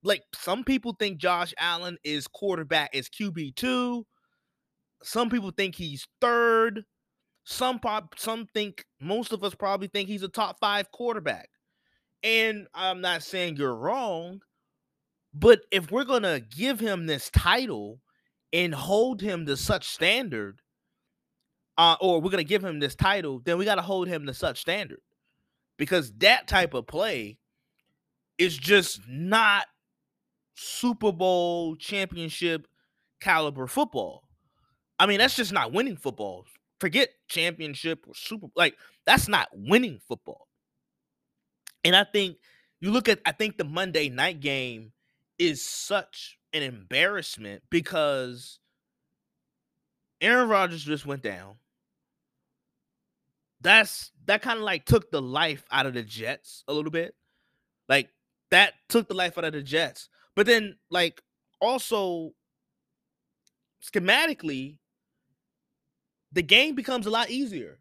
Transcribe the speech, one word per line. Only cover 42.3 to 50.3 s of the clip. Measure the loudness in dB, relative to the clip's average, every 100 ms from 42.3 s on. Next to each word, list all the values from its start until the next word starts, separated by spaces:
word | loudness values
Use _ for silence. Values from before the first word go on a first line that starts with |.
| -6 _ _ _ _
you | 0
look | 2 2
at, | 2 0
I |
think | -2 -4 -4
the |
Monday | -6 -2 -2 0 -2
night | -2 -2 -2
game | -4 -4 -4 -10 -18 _ _ _ _ _
is | -2 -2
such | -8 -10 -4 -4 -4 -14 -18 -20 _
an | -6
embarrassment | -6 -10 -4 0 2 0 -8 -12 -12 -14 _
because | -2 0 -2 0 0 -4 -10 -18 -20 _ _ _ _ _ _ _ _ _ _ _ _ _ _ _ _
Aaron | 2